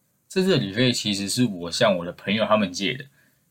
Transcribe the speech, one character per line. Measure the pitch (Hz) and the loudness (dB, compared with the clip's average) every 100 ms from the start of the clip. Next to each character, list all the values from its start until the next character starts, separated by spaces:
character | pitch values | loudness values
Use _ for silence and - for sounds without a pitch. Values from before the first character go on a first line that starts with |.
| _ _ _ | _ _ _
这 | 190 | 0
次 | 190 | 2
的 | 156 | 2
旅 | 98 | 0
费 | 101 127 | 0 0
其 | - 107 98 | 0 -2 -2
实 | 98 | -2
是 | 120 123 | 0 0
我 | 90 85 | 0 -8
向 | - 113 90 | 2 2 2
我 | 85 | -2
的 | |
朋 | - - | -8 -4
友 | 107 101 | -2 2
他 | 107 | 2
们 | 95 | 2
借 | 90 95 | -2 -4
的， | 67 - _ _ _ _ | -4 -10 _ _ _ _